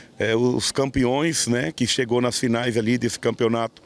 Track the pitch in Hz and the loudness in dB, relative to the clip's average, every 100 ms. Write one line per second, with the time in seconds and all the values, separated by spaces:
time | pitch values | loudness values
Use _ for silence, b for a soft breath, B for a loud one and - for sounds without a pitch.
0 | B - 104 113 123 123 - - 139 135 | B -4 0 2 2 2 0 0 0 0
1 | 123 135 165 156 117 120 151 - 120 - | 2 2 0 0 0 0 -2 -2 -2 0
2 | 120 123 120 - 127 117 123 117 110 123 | 0 0 0 0 0 0 0 0 0 0
3 | 117 - 120 117 117 117 113 - | -2 -2 -4 0 0 0 -2 -8